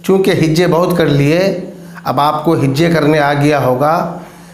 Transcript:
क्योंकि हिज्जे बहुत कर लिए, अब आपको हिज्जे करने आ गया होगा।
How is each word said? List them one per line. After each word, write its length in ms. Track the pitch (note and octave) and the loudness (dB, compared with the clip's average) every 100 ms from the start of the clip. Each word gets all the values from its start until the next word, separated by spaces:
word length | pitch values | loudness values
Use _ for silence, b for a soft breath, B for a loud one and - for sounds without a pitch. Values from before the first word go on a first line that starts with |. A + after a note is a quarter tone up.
| - | -2
क्योंकि 260 | F#3+ F#3+ | 0 2
हिज्जे 340 | E3+ D#3+ D#3 F3 | 2 2 2 2
बहुत 300 | D#3+ F3+ F3 | 2 0 0
कर 100 | D3+ | 0
लिए, 340 | C#3+ C#3+ E3+ F#3+ - - - B B C#3 | 2 2 2 0 -4 -10 -16 B B -4
अब 140 | C3 | 0
आपको 340 | D3 D3+ E3 D#3+ | 0 0 0 0
हिज्जे 340 | C3+ C3+ E3+ | 0 0 0
करने 300 | E3 D3 D#3 | 2 2 2
आ 140 | C#3+ C#3+ | 2 2
गया 240 | D3 C#3+ | 2 2
होगा। 600 | B2 A#2+ D3 F3 E3+ - B B B | 0 0 0 0 -4 -10 B B B